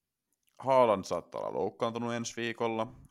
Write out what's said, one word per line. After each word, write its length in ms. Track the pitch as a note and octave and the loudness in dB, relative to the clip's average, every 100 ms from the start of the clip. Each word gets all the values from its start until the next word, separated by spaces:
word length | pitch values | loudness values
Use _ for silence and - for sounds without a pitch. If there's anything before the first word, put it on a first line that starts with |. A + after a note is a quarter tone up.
| _ _ _ _ _ - | _ _ _ _ _ -6
Haaland 460 | B2+ C3 A#2+ G2 | 2 6 6 4
saattaa 360 | - F2 - A1 | 0 -6 -6 -8
olla 180 | G1+ A#1+ | -4 -2
loukkaantunut 540 | F#2+ - A#2 A#2 A#2+ | -4 -2 -4 -4 -4
ensi 240 | A#2 A#2 - | -4 -6 -6
viikolla. 500 | A#2 A2 A#2 A2 A2+ - - | -6 -2 -2 -2 -4 -8 -20